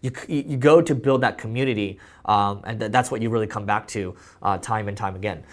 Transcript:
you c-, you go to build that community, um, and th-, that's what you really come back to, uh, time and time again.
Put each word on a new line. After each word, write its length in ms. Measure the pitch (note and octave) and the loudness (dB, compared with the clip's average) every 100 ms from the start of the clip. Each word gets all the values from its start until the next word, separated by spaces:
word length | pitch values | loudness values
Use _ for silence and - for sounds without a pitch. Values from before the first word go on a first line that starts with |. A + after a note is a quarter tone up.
you 100 | B2+ - | -10 -8
c-, 300 | - D3 C#3 | -4 -4 -2
you 80 | C3 | 2
go 260 | D3 E3 | 6 6
to 140 | E3 C#3 | 6 2
build 240 | C3 B2+ | 2 2
that 160 | A#2+ - | 2 -2
community, 600 | A2 A#2+ C3+ G#2+ G2 F#2+ - - | -6 -2 0 0 -2 -6 -18 -8
um, 380 | - G#2 G2+ G2+ | 2 2 2 -2
and 160 | G#2 G#2+ | -6 -6
th-, 140 | A2 | 0
that's 180 | B2 B2 | 2 2
what 100 | A2 | -2
you 80 | A2+ | 0
really 180 | A2+ G#2+ | 0 -2
come 180 | G#2+ G2+ | -4 -2
back 200 | G#2+ - | -2 -2
to, 260 | G#2+ F2+ - - - | -6 -6 -10 -20 -4
uh, 160 | G2+ F#2 | -2 -2
time 280 | - A2 G#2 | -2 -4 -4
and 80 | G#2 | -4
time 220 | G2 F#2 | -6 -4
again. 260 | G2+ E2 - | -6 -6 -12